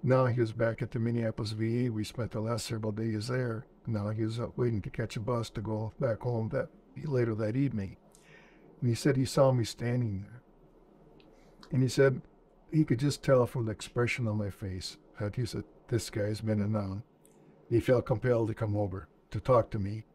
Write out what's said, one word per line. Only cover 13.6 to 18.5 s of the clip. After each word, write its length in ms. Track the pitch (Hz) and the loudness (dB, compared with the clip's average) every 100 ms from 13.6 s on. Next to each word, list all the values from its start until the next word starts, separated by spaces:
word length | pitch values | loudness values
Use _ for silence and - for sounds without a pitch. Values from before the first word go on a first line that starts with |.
| 110 | -4
the 60 | |
expression 560 | 104 - - 120 - 117 | -6 -6 -2 0 0 -2
on 100 | 107 | 0
my 100 | 101 | -4
face 480 | - 98 92 - - - - | -6 -8 -6 -8 -12 -20 -8
that 180 | 104 113 | -6 -4
he 80 | |
said, 200 | 117 - - - - | -4 -6 -10 -18 -2
"This 200 | 117 - | -2 -2
guy's 320 | 117 104 107 | -4 -2 -2
been 220 | 110 107 | 0 0
a 60 | 101 | 2
nun." 340 | 107 98 95 - _ - - - - - | 0 -2 -8 -12 _ -20 -20 -20 -20 0
He 120 | 117 | 2
felt 260 | - 123 - | 4 2 4
compelled 420 | 110 127 117 | 0 2 2
to 60 | 113 | 2